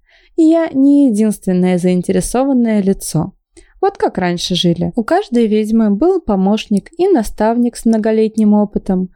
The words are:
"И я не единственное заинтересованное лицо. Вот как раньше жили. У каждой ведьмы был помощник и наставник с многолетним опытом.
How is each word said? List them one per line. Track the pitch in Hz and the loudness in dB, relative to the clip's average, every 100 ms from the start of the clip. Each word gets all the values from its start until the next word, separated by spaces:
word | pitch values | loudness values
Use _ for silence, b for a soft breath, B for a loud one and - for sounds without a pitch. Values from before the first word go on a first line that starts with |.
| b b b - | b b b 0
"И | |
я | 320 330 330 | 2 2 0
не | 269 277 285 277 | 2 4 4 2
единственное | 208 220 208 - 180 185 180 | 2 0 -2 -2 0 2 2
заинтересованное | 180 180 175 185 - 240 277 254 233 214 | 0 0 0 -2 -2 -2 0 0 0 0
лицо. | 190 190 - 156 185 _ _ b b b | 0 -2 -4 -4 -4 _ _ b b b
Вот | 381 - | -4 -2
как | 370 - | -4 -2
раньше | 180 175 - 175 | -4 -4 -4 -2
жили. | 175 170 170 233 | 0 0 -4 -4
У | |
каждой | 214 339 427 240 220 | -2 -2 0 0 0
ведьмы | 214 214 226 220 | 0 0 0 0
был | 202 339 381 | 2 0 0
помощник | - 196 190 220 - 196 - - | -2 0 0 -2 -2 -4 -4 -4
и | 381 | 0
наставник | 311 208 - 214 233 240 - | 0 -2 -2 -2 0 -2 -2
с | 226 | -2
многолетним | 220 220 220 220 220 208 | 0 0 0 0 0 2
опытом. | 208 208 - - 185 185 | 2 0 -4 -4 -4 -4